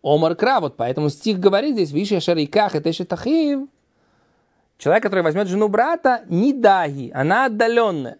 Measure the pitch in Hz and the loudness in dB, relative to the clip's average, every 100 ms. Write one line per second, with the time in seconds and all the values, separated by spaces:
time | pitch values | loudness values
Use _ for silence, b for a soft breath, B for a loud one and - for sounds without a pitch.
0 | - 151 165 165 220 262 156 - 120 127 | 2 2 2 0 0 0 -2 -4 -4 -2
1 | 151 - 220 196 190 196 285 233 165 143 | -2 -2 -4 2 2 2 0 -2 -2 -2
2 | 202 202 170 170 147 208 208 156 160 165 | -2 -2 0 -2 0 0 0 -2 -4 -4
3 | 180 170 220 320 302 277 269 _ _ _ | -6 -6 -2 0 0 -2 -6 _ _ _
4 | _ _ _ _ _ _ _ _ 143 185 | _ _ _ _ _ _ _ _ 0 2
5 | 220 190 165 160 202 185 214 214 262 339 | 2 0 0 0 -2 0 0 2 0 0
6 | 262 240 - 170 240 277 220 196 160 139 | 0 0 -2 0 0 2 4 4 0 -6
7 | 120 - 143 208 262 214 226 233 226 165 | -10 -4 0 2 0 0 0 2 0 -2
8 | 127 - | -8 -12